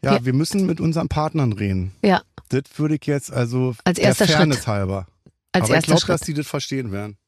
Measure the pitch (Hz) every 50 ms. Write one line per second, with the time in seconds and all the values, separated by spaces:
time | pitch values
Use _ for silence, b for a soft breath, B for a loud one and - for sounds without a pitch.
0 | - 131 139 135 120 127 127 135 156 - - 202 190 175 170 160 - 165 160 165
1 | - - - 156 151 156 - 160 139 120 107 98 104 101 95 92 90 92 95 _
2 | - 208 185 - - _ _ - - _ - 131 139 - - - 151 151 156 147
3 | - - 147 139 - - - 127 123 117 120 127 127 127 120 - - - 175 -
4 | - 202 - - 214 180 160 151 165 156 139 120 - - 107 101 98 92 98 98
5 | 90 - _ _ _ - _ _ _ _ _ 185 - 110 185 170 160 - 156 151
6 | - - 180 160 - - 156 147 151 - - 143 - - 139 135 127 113 95 101
7 | 104 107 104 _ _